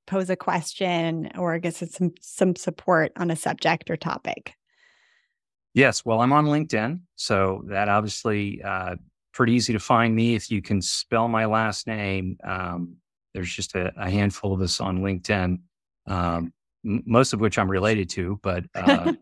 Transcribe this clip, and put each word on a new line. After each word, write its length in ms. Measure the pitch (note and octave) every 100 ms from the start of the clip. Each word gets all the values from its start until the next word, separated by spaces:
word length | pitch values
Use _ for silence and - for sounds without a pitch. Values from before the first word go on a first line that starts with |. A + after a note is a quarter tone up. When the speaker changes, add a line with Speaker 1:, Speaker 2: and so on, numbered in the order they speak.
| -
Speaker 1:
pose 220 | G3 F#3
a 80 | F3+
question, 960 | - F3 - - F#3 E3+ E3 D#3+ D#3 F#3
or 200 | F3 E3
get 180 | E3+ -
some, 360 | E3+ - F3 -
some 360 | - - F#3 F3
support 560 | - - - E3 D3+ -
on 140 | E3+
a 60 | E3
subject 520 | - - D#3+ F3 -
or 80 | D#3+
topic? 580 | - - - - - - _ _ _ _ _ _ _ _ _ _ _
Speaker 2:
Yes. 300 | - C3+ -
Well, 160 | A#2+ A2+
I'm 120 | B2
on 140 | D3 D3+
LinkedIn. 540 | D3+ D#3 G#2+ A2+ F3+ -
So 480 | - - G2 F#2+ G2 -
that 200 | G2 G#2
obviously, 720 | G#2 G#2+ - A2+ G#2 G2+ -
uh, 340 | G2 F#2+ F#2 F2+ - _ _
pretty 200 | - A#2
easy 200 | A#2+ A2
to 60 | G#2+
find 380 | - A#2+ A#2 A2+
me 180 | A#2
if 160 | A2 -
you 100 | G#2
can 220 | - G2+
spell 460 | - - - A2+ A#2
my 160 | A2+
last 420 | A2 A2 A2 G2 -
name. 520 | A2 G2 F#2+ F#2 F#2
Um, 540 | - F#2 F2+ F2 F2 - _ _ _
there's 200 | G2 F2+
just 220 | - - F#2+
a, 160 | F2+ -
a 140 | F2+
handful 420 | G2+ G2+ - G#2
of 80 | F#2+
us 200 | F2+ -
on 180 | F#2+ F#2
LinkedIn, 640 | G2 F#2 - G2+ F2+ F2+ - _ _ _ -
um, 440 | F#2 F2 E2+ E2 - _ _
m-, 180 | G#2+ A#2 -
most 260 | A#2 C3
of 80 | G#2
which 180 | G#2+ A2
I'm 120 | F#2+
related 400 | F#2+ G#2 G#2+ F2+
to, 300 | - F2 G#2
but, 220 | G2 F2+ F2
uh, 380 | - F#2 C#4 E4 -